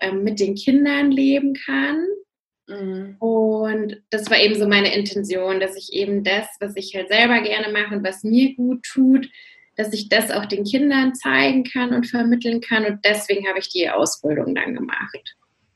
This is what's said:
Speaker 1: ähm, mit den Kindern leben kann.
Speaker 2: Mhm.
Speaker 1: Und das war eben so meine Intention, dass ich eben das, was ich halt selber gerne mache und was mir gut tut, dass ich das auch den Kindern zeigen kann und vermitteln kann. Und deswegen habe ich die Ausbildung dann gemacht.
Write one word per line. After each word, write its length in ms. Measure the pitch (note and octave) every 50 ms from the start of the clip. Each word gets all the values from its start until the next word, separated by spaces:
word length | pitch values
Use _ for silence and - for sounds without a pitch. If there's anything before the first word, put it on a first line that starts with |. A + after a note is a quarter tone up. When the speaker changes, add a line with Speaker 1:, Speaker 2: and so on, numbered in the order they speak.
Speaker 1:
ähm, 220 | F#3 F#3+ F#3+ G3
mit 180 | G3+ G#3+ G#3 G3+
den 140 | G3 G3 G3
Kindern 560 | - - C#4 B3+ C#4+ C#4+ C#4+ C#4+ C#4+ C#4+ C#4+
leben 440 | C4+ C4+ C4+ C4+ C#4 C#4 C#4 C#4 C4+
kann. 520 | C4+ - C#4+ C4+ C4+ C#4 C#4+ D4+ D#4+ F4 F#4+ G#4 G4 - _ _ _ _ _ _ _ _
Speaker 2:
Mhm. 500 | - G3+ G3+ G3 F#3+ F#3+ F#3+ G3 G3 G3 -
Speaker 1:
Und 800 | A3+ A3+ A3+ A3+ A3 A3 G#3+ G#3+ G#3+ G#3+ G#3+ A3 G#3 G#3+ G#3 - _ _
das 180 | A3 G#3+ G#3+ G#3+
war 100 | A3 -
eben 180 | G3+ G#3+ G#3+
so 100 | G#3 G#3
meine 280 | G#3 G3+ G3+ G3+ - -
Intention, 640 | G#3 G3+ G3+ - G3+ - - F#3 F#3 F#3 F#3+ F#3+ F#3+
dass 160 | F#3+ F#3+ F#3+
ich 160 | G3 - -
eben 320 | - G3 G3+ G3+ G3+ G3+ G3
das, 220 | F#3 G3 G#3 G#3+ - - -
was 140 | G3+ G3+ G3+
ich 180 | G3 G3 - -
halt 140 | F#3+ F#3 F#3
selber 320 | G#3 A3+ A#3+ A#3+ A#3+ A3+
gerne 320 | G#3+ G#3 G#3+ G#3+ A3 G#3
mache 220 | G#3 G#3 G#3 G3+ G#3
und 100 | G3+ F#3+
was 200 | F#3+ F#3+ - -
mir 300 | G#3+ A3+ B3+ C4+ C4+ C4+
gut 260 | - B3 B3 B3 B3
tut, 460 | - - - C4+ C4 C4 C4+ C4+ - - - - - - - _ _ _ _
dass 160 | - G#3+ G#3+
ich 160 | G#3 G#3 G#3 -
das 220 | G3+ A3+ A3+ -
auch 160 | - G#3 G3+
den 180 | - G3+ G3 G3+
Kindern 500 | G#3 C4 C4 D4 C#4+ C#4 C4+ C4 C4 B3+
zeigen 480 | - - - - - C#4 C#4 C4 C4
kann 320 | B3 - - B3+ B3 B3 B3
und 120 | A#3+ A#3+
vermitteln 540 | - - A#3+ A#3 A#3 B3 A#3+ - A#3 A#3 A#3
kann. 240 | A#3 - A#3 A3 G#3+
Und 200 | G#3 G#3 G#3 -
deswegen 420 | G#3 G#3+ G#3 - - G3 G3+ G3
habe 140 | F#3+ F3+ F#3+
ich 80 | F#3+ -
die 200 | - F3+ E3+ -
Ausbildung 680 | - G#2 D3 D#3+ - - - D3+ D3+ - - F2 F2
dann 200 | - - - -
gemacht. 600 | - - - - - - - - - - - - _ _ _ _ _ _ _ _